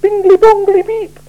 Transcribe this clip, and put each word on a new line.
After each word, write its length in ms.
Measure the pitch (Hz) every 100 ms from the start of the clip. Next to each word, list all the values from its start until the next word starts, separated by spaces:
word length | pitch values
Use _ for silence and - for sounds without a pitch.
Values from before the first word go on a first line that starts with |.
Bingly 360 | 392 415 381 370
bongly 480 | 440 415 392 392
beep 340 | 370 453 381 -